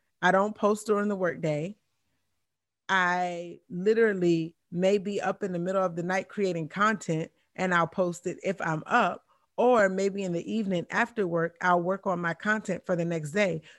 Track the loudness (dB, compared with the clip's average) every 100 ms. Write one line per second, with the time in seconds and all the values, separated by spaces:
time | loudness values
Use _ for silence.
0 | _ 0 4 4 2 2 0 0 0 0
1 | 0 0 -2 -2 -2 -2 -4 -10 _ _
2 | _ _ _ _ _ _ _ _ -2 2
3 | 2 0 -2 -6 -10 -14 -12 -2 2 4
4 | 4 4 4 2 0 _ _ 0 2 2
5 | 0 -4 -4 -4 -6 -4 -2 0 -2 -2
6 | -2 -4 -4 -4 -2 -2 -6 0 0 0
7 | -2 -4 -4 _ _ -4 0 2 2 0
8 | -2 -2 -8 -6 -6 -4 -4 -4 0 2
9 | 2 -2 _ _ _ 0 4 6 4 2
10 | -2 -2 -4 -4 -4 -4 0 -2 -2 -2
11 | -2 -2 -2 -2 -2 -2 2 2 2 -2
12 | -2 -2 -2 -4 -2 -2 -2 -6 -2 -2
13 | 0 -2 -2 0 0 -2 -8